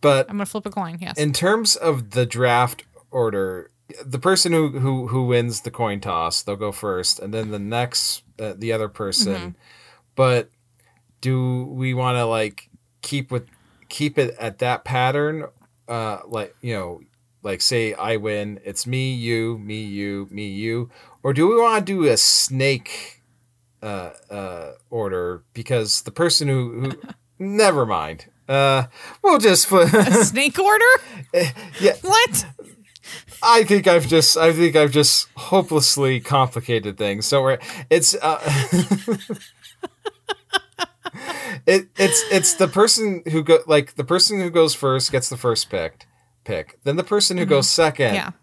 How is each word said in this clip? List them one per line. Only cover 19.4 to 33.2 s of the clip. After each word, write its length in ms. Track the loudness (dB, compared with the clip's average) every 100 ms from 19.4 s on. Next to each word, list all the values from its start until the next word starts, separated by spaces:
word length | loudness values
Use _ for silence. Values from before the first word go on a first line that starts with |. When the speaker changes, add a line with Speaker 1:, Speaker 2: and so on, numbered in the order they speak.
| -4 -6
Speaker 1:
me, 220 | -10 -10
you, 440 | -10 -8 -8 -8 -10
me, 180 | -12 -10
you. 420 | -8 -6 -6 -8 -12 -20 _
Or 100 | -4
do 160 | 2 4
we 80 | 4
wanna 240 | 4 2
do 200 | -2 0
a 120 | 2 2
snake, 1000 | 2 2 0 0 0 0 -4 -14 -14 -20 _ _ _ _ _ _
uh, 280 | -12 -10 -10 -16 _
uh, 420 | -12 -12 -12 -14 -18 _
order? 520 | -6 -4 -4 -6 -8 _
Because 480 | -16 -4 -4 -2 -4
the 80 | -6
person 360 | -2 0 2 0
who, 320 | -2 -2 -6
who 100 | -8 -8 -16 -20
Speaker 2:
<laughs> 220 | _ _
Speaker 1:
Never 480 | -6 2 2 4 0
mind. 400 | -2 -4 -10 -18 _ -4
Uh, 380 | 0 2 2 -2 -8 -20 -2
we'll 160 | 2 6
just 280 | 6 4 4
fl- 120 | 6
Speaker 2:
A 460 | 6 6 6 6
snake 340 | 4 2 0 2
order? 260 | 4 6 6 6 2
Speaker 1:
<laughs> 260 | -18 -2
Eh, 160 | 0 0 -4 -16 0
yeah. 140 | 0 2
Speaker 2:
What? 420 | 2 4 4 0 -4 -14 -20 -20 _ -20 -18 -18